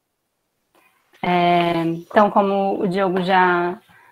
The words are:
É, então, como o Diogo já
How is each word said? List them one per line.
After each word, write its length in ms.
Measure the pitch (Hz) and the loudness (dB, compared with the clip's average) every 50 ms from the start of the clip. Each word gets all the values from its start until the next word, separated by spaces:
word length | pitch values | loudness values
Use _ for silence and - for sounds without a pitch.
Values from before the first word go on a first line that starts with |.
| _ _ _ _ _ _ _ _ _ _ _ _ _ _ _ _ _ _ _ _ _ _ _ _ - | _ _ _ _ _ _ _ _ _ _ _ _ _ _ _ _ _ _ _ _ _ _ _ _ -4
É, 580 | 175 180 175 175 175 175 175 170 170 170 165 | -2 0 2 2 2 2 2 2 0 -2 -2
então, 480 | 165 165 165 165 170 - - 220 208 202 | -2 -4 -4 -6 -10 -2 2 2 2 2
como 500 | - 214 202 196 196 196 196 196 196 - | 2 0 0 0 0 -2 -2 -2 -2 -4
o 80 | 214 | -4
Diogo 320 | 185 175 196 196 185 180 190 175 | -4 -2 -2 -2 -2 -2 -2 -2
já 580 | 185 190 185 185 180 175 175 175 175 185 - - _ _ _ _ _ | 0 2 2 2 2 2 0 -2 -4 -6 -8 -14 _ _ _ _ _